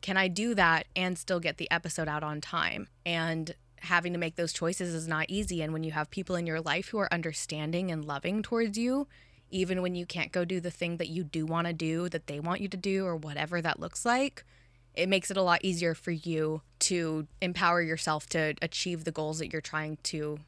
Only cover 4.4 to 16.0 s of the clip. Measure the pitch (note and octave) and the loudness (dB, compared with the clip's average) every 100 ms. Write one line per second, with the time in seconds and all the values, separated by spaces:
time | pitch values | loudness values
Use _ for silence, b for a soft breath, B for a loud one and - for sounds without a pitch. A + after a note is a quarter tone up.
4.4 | E3+ - E3 F#3 F3+ E3 D#3+ D#3 D#3 G3 | -2 0 -2 0 -2 -2 -2 -2 0 0
5.4 | G3+ F3+ D#3 D#3+ D#3+ D#3 D3+ - F3+ F3+ | 0 -2 -2 -2 -2 -2 -4 -4 -2 -2
6.4 | E3+ D#3+ D#3+ D#3 F#3+ G#3+ G3 E3+ E3 D3+ | 0 -2 0 0 0 -2 0 0 -2 -4
7.4 | - D3+ D3+ E3+ F#3 D#3+ D3+ C#3+ E3+ G#3 | -4 -4 -2 0 0 -2 -4 -4 -2 -2
8.4 | G#3 A#3 A3+ G#3 A#3+ C4+ C#4+ B B B | 0 0 0 2 2 2 0 B B B
9.4 | B F#3+ F3+ F#3 F3+ F3+ F3 F3+ - F#3 | B 0 2 2 0 -2 -4 -4 -2 0
10.4 | F3 F#3 F3 - F3 E3+ D#3+ D#3+ D#3 E3 | 0 -2 -4 -4 -4 -2 -4 -4 -2 -2
11.4 | D#3 E3 E3+ D#3+ D#3+ E3 F3 E3 - D3 | 0 0 0 0 0 0 -2 -4 -6 -6
12.4 | D#3+ F3+ G3 F#3 G3 F#3+ F#3+ E3 D3 C#3+ | -2 -2 -4 -4 0 0 0 -2 -4 -4
13.4 | D#3 F3 E3 - E3 - A#3+ B3 C#4 - | -2 0 0 -2 -4 -2 2 2 2 -2
14.4 | - b b b b - F3+ G3 - F#3+ | -20 b b b b 0 4 4 2 2
15.4 | F3+ E3+ F#3+ E3+ E3+ D#3+ | 4 4 4 2 2 0